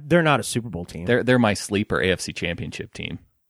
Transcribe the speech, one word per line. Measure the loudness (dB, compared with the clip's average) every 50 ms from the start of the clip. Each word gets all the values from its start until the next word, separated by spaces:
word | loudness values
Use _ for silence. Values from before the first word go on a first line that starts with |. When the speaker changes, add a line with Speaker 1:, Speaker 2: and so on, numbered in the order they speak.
| -2
Speaker 1:
they're | 2 2 4
not | 4 4 2 2
a |
Super | 0 -2 -4 -4 -4 -4
Bowl | -8 -8 -10
team. | -10 -10 -6 0
Speaker 2:
They're, | 2 2 2
they're | 4 4 6 6
my | 6 4 2
sleeper | 0 -2 -2 0 0 0 0 0 0
A | 2 2
F | 0 0
C | -2 -8
Championship | -8 -6 -4 -4 -4 -4 -8 -10 -10 -10 -12 -12
team. | -12 -12 -12 -10 -12 -12 _ _ _ _ _